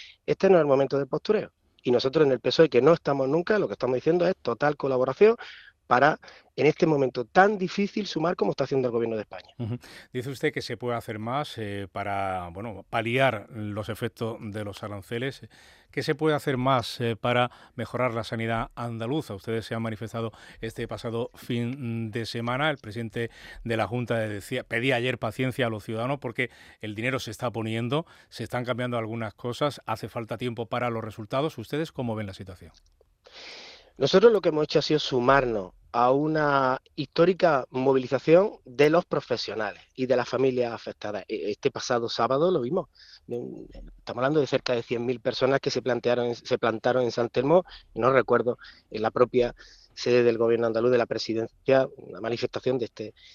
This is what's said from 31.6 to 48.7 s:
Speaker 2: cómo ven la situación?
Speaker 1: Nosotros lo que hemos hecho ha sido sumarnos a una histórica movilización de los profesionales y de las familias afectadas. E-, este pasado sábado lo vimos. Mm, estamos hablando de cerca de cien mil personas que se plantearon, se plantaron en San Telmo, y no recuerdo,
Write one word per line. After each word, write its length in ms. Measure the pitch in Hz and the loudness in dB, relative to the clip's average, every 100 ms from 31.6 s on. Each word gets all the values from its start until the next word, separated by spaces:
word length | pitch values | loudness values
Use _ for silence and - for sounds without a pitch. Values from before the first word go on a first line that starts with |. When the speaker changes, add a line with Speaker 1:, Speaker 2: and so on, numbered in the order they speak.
| 107 147 160 | -8 -6 -6
Speaker 2:
cómo 240 | - 120 110 | -6 -6 -4
ven 100 | 104 | -6
la 80 | |
situación? 380 | - 95 92 80 _ _ _ _ _ _ - - - - - _ - | -10 -16 -16 -20 _ _ _ _ _ _ -20 -18 -18 -20 -20 _ -2
Speaker 1:
Nosotros 360 | 143 190 233 | 4 8 8
lo 100 | 208 | 6
que 80 | 170 | 2
hemos 140 | 151 | 0
hecho 160 | 151 156 | 0 0
ha 20 | |
sido 180 | - 151 | 2 0
sumarnos 720 | - 131 123 139 123 107 92 - _ | 0 2 6 4 4 -2 -6 -14 _
a 180 | 117 123 | 2 4
una 720 | 139 156 156 147 139 131 131 - - | 4 2 0 2 2 2 -2 -6 -10
histórica 720 | 139 - 175 180 175 139 127 | -4 2 4 4 4 4 0
movilización 840 | 131 131 135 123 127 - 170 214 - 131 | 0 2 2 2 -2 6 6 6 -2 -12
de 240 | 123 151 | 2 4
los 160 | 165 - | 4 0
profesionales 800 | 120 - 120 - 104 104 90 - | -4 -2 -6 -4 -4 -4 -6 -16
y 140 | - 127 | -6 0
de 80 | 123 | 0
las 120 | 123 | 0
familias 460 | 120 131 123 120 | 2 2 2 -2
afectadas. 500 | 110 - - 104 101 - | -4 -10 -10 -8 -8 -6
E-, 240 | 107 90 | -6 -4
este 180 | 104 135 | -2 -2
pasado 400 | 110 - 120 117 | -4 -2 -2 -2
sábado 400 | - 117 135 175 | -2 0 2 2
lo 120 | 175 | 2
vimos. 280 | 120 185 - _ - - - | 0 -4 -6 _ -20 -20 -10
Mm, 380 | 120 127 113 - - - - | -10 -10 -14 -16 -18 -18 -16
estamos 180 | - 120 | -10 -2
hablando 220 | 135 156 | 0 2
de 80 | 131 | 2
cerca 260 | 135 - | 0 0
de 80 | 120 | -2
cien 240 | - 120 120 | -2 -4 -2
mil 140 | 120 | -2
personas 400 | 127 120 131 139 | -4 0 2 2
que 100 | 143 | 0
se 140 | 127 | -2
plantearon, 500 | 127 120 120 120 120 | -2 0 0 0 0
se 240 | 117 - 123 | -4 -4 0
plantaron 460 | 117 110 127 123 | 0 0 0 2
en 80 | 120 | 0
San 180 | 120 117 | 0 0
Telmo, 340 | - 135 175 - - - | 0 4 4 2 -10 -12
y 60 | - | 0
no 120 | 120 | 4
recuerdo, 460 | 135 110 120 117 117 - | 4 4 4 2 -2 -8